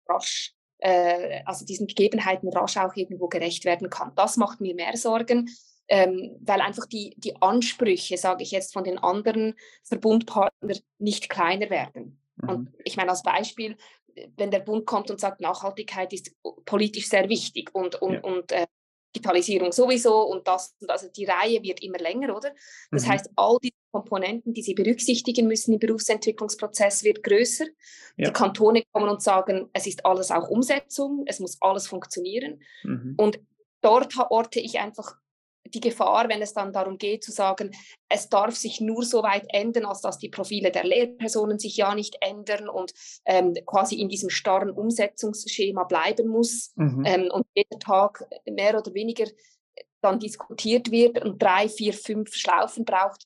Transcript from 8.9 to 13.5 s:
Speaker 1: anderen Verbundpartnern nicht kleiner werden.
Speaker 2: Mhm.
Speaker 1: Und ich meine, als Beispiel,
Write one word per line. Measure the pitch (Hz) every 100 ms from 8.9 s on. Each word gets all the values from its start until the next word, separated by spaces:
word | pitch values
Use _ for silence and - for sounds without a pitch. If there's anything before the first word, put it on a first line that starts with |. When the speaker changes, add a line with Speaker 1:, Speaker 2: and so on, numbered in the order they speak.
| 180
Speaker 1:
anderen | 175 190 208 220 220 226 - _
Verbundpartnern | - - 220 226 226 208 196 - 208 196 - -
nicht | 208 208 -
kleiner | - 170 196 208
werden. | 175 123 - 117 - _ -
Speaker 2:
Mhm. | -
Speaker 1:
Und | - 127 -
ich | - -
meine, | 180
als | 185
Beispiel, | - 185 220